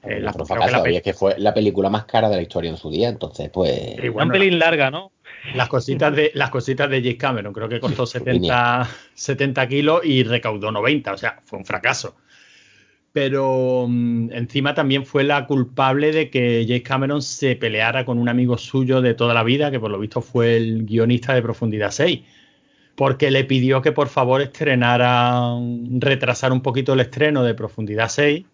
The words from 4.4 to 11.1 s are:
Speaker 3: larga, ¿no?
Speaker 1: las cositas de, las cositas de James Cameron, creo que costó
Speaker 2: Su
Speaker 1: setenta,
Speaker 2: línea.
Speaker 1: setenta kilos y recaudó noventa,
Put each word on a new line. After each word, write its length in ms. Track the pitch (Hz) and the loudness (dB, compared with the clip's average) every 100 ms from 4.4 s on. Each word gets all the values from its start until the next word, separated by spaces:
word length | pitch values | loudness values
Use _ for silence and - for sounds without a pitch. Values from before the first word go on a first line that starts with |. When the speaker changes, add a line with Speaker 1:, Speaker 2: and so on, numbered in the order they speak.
| 196 175 | 4 4
Speaker 3:
larga, 320 | 165 165 135 | 2 2 0
¿no? 200 | 151 196 _ - - - - | -2 -14 _ -20 -18 -10 -4
Speaker 1:
las 120 | 123 | 0
cositas 480 | 131 123 135 156 147 | 0 -2 0 2 2
de, 160 | 151 143 | 0 0
las 160 | 131 | -2
cositas 380 | 131 120 131 143 | -2 -4 -2 0
de 80 | 135 | 0
James 180 | 123 117 | -2 -2
Cameron, 360 | 143 123 101 | -2 -4 -6
creo 160 | 101 110 | -8 -6
que 100 | 117 | -4
costó 260 | 123 110 120 | -4 -2 -4
Speaker 2:
Su 80 | 127 | -4
Speaker 1:
setenta, 140 | 123 | 0
Speaker 2:
línea. 540 | 123 - 123 120 123 120 - - - | 0 2 2 2 0 -2 -8 -20 -14
Speaker 1:
setenta 520 | - 131 139 135 127 | -6 -2 -2 0 0
kilos 340 | 139 147 170 | 0 2 2
y 200 | 170 131 | 2 2
recaudó 480 | 110 120 113 107 104 | 2 0 -2 -4 -4
noventa, 400 | 107 113 147 113 | -2 0 0 -2